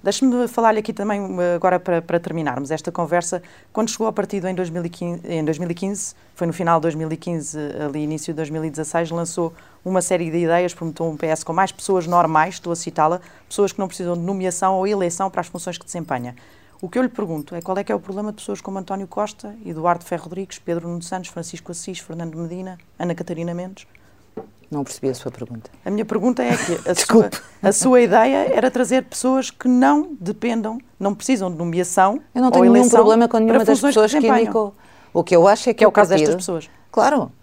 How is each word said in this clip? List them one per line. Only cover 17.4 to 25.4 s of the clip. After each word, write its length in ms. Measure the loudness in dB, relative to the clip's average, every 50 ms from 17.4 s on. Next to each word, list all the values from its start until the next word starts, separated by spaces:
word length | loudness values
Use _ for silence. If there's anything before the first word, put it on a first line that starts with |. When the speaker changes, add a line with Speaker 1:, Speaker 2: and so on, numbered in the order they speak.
| -8 -10 -12
Speaker 1:
é 80 | -12
qual 160 | -8 -6 -6
é 60 | -6 -4
que 80 | -4
é 40 | -4
o 40 | -6
problema 320 | -6 -8 -10 -8 -8 -8
de 60 | -10
pessoas 220 | -12 -10 -12 -12 -10
como 180 | -10 -10 -10 -10
António 260 | -8 -8 -8 -8 -8
Costa, 500 | -10 -6 -6 -6 -6 -8 _ -18 -18 -18 -16 -14
Eduardo 400 | -12 -10 -4 0 0 0 -2 -4
Ferro 200 | -8 -8 -8 -8
Rodrigues, 340 | -12 -12 -12 -12 -12 -14
Pedro 300 | -16 _ -6 -6 -6 -4
Nuno 160 | -8 -10 -10 -8
Santos, 260 | -8 -10 -10 -10 -10
Francisco 420 | -12 -12 -12 -12 -14 -16 -14 -14
Assis, 280 | -14 -14 -12 -12 -14 -14
Fernando 360 | -14 -14 -12 -10 -10 -10 -10
Medina, 440 | -10 -10 -10 -10 -10 -12 -14 -14 -18 _ _ _
Ana 160 | _ -6 -6 -4
Catarina 400 | -6 -6 -8 -8 -8 -6 -8 -8
Mendes? 320 | -8 -10 -12 -14 -18 -20 _ _ _ _ _ _ _ _ _ _ -18 -18 -18 _ _ _ _
Speaker 2:
Não 120 | -8 -8 -6
percebi 260 | -8 -10 -6 -4 -4
a 40 | -4
sua 180 | -4 -8 -12
pergunta. 380 | -12 -12